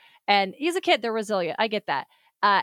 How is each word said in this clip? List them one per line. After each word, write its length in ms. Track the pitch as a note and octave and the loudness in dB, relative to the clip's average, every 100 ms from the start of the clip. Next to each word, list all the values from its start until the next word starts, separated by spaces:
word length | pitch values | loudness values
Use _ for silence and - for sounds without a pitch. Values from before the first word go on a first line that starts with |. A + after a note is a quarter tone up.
| _ _ - | _ _ 0
and 260 | G3+ G3 - | 2 2 -4
he's 200 | D#4 F4+ | -4 -2
a 40 | |
kid, 220 | - D4 | 0 0
they're 100 | A#3 | 0
resilient, 440 | A3 G#3 G3+ E3+ - | -4 -2 -2 -2 -2
I 100 | A3 | -2
get 180 | G#3 - | -2 -4
that. 200 | C#3 - _ _ _ | -6 -6 _ _ _
Uh, 200 | G3+ G3 | 2 2